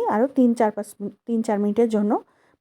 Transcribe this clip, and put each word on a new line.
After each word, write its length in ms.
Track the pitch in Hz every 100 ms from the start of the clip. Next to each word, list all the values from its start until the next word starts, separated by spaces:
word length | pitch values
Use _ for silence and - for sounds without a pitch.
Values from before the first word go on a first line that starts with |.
| 466
আরও 160 | 214 262
তিন 220 | 269 247
চার 180 | 233 214
পাঁচ 160 | 208 208 -
মি-, 160 | 202 - -
তিন 140 | 226
চার 140 | 226 202
মিনিটের 300 | 208 214 233
জন্য 220 | 214 208 370 - _ _ _